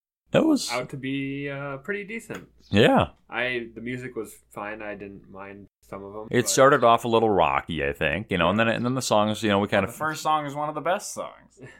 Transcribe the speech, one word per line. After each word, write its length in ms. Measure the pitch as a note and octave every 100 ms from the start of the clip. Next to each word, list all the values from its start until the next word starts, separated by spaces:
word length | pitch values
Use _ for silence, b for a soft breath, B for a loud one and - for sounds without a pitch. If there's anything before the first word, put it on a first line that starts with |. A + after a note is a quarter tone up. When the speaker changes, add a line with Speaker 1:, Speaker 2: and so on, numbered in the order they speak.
| _ _ _
Speaker 1:
It 120 | -
was 260 | D#4 D4 -
Speaker 2:
out 160 | - D3+
to 60 | C#3
be, 520 | C3 C#3 C3+ C#3 C#3+
uh, 260 | C#3 C#3+ C#3
pretty 260 | C#3 G3+
decent. 440 | G3 A3+ - G2 F2 _ -
Speaker 1:
Yeah. 380 | G3 D3+ C4+ F2 - -
Speaker 2:
I, 380 | A#2 B2 B2 A#2
the 60 | A2+
music 340 | A2+ B2+ B2+ A#2+
was 200 | G2+ - _
fine. 320 | - G#2 G#2+
I 120 | G#2+
didn't 360 | G2+ G2+ G2 F#2+
mind 360 | G2 G2 G2+ G2 _
some 200 | - G2
of 100 | G2
'em, 140 | G#2 A2
Speaker 1:
It 120 | A#2+
Speaker 2:
but 80 | A#2+
Speaker 1:
started 340 | - C3+ C#3+
off 200 | A#2 A#2
a 40 | B2
little 220 | A2+ A2+
rocky, 520 | F#2+ D#2 C#2 - D#2
I 80 | C#2+
think, 320 | C#2+ D#2 D#2 A2+
you 60 | -
know, 120 | A#2
and 80 | G#2
then, 80 | A2+
and 160 | G#2+
then 100 | A#2+
the 60 | C3
songs, 400 | - G#2+ G#2+ G#2+
you 60 | A2
know, 80 | G2
we 100 | G2+
kind 160 | G#2+ F#2+
Speaker 3:
The 40 |
Speaker 1:
of 40 | -
Speaker 3:
first 260 | D#3 D3+
song 220 | D#3 D#3 D3
is 80 |
one 140 | C#3+ D3+
of 60 |
the 80 | D3+
best 320 | C#3+ G3 -
songs. 460 | - D2+ G1+ A1+ _ B2+ B